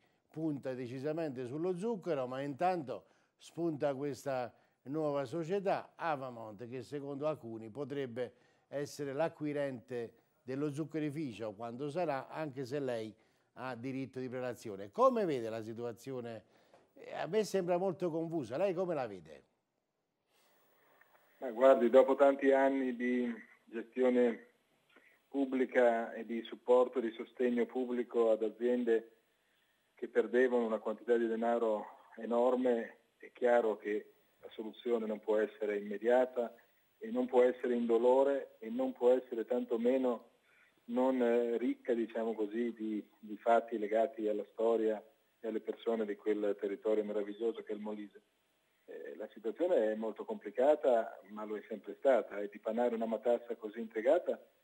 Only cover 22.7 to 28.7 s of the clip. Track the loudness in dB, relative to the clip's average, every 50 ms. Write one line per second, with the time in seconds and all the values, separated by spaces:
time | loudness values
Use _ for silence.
22.7 | 2 2 0 -2 -2 -2 -2 0 0 0 0 -2 -4 -8 -12 -20 -20 _ _ _
23.7 | -10 -10 -10 -6 _ 2 2 4 6 4 4 4 2 -2 -10 -20 _ _ _ _
24.7 | _ _ _ _ _ -20 _ _ _ _ _ _ -2 -2 -2 0 0 0 0 2
25.7 | 4 4 4 6 4 2 -2 -4 -8 -10 -8 -6 -6 -8 -6 -8 -14 -10 _ 4
26.7 | 6 6 6 4 2 -2 -2 -2 -6 -6 -12 -12 _ -2 0 0 2 0 0 -2
27.7 | -2 -4 -4 -2 -2 -4 -4 -2 0 2 4 4 4 2 0 -4 -4 -2 0 0